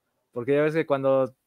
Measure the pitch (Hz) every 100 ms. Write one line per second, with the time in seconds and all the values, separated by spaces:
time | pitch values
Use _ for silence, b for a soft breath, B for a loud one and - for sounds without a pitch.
0 | _ _ _ 123 120 143 151 160 151 139
1 | 135 135 131 -